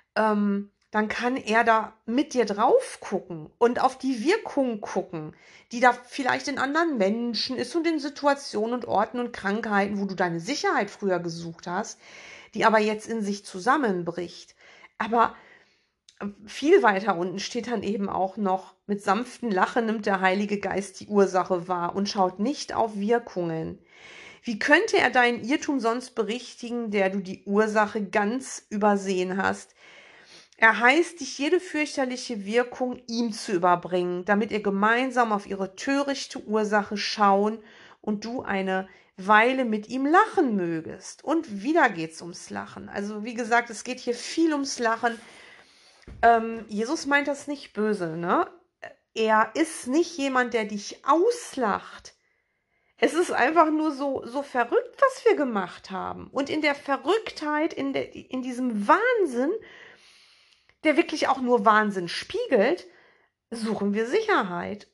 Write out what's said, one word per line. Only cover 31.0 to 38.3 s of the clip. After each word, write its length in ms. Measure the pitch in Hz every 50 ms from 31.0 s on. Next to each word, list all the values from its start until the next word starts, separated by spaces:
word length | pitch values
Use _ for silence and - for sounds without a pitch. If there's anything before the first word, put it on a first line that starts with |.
| 339 - - -
dich, 180 | 269 262 - -
jede 200 | 277 311 359 349
fürchterliche 840 | 359 - - 302 302 285 - 285 262 247 254 247 - - 240 202 196
Wirkung 560 | 196 220 240 247 247 - - 254 254 247 - -
ihm 260 | - 226 233 240 226 208
zu 200 | - - - 208
überbringen, 760 | 170 180 180 175 170 - 170 180 180 180 175 180 180 180
damit 240 | 208 208 202 226 208
ihr 120 | - 208 208
gemeinsam 720 | 202 196 196 208 214 233 240 262 262 240 247 240 220 214
auf 140 | 196 -
ihre 280 | - 196 190 196 190 -
törichte 640 | - - 277 277 277 285 277 277 277 - - - 262 -
Ursache 540 | - 208 220 214 208 208 208 202 - 214 202
schauen 640 | 202 - - 220 208 202 196 196 202 214 226 226 - - - - - - - _ -
und 240 | 214 214 208 208
du 160 | 226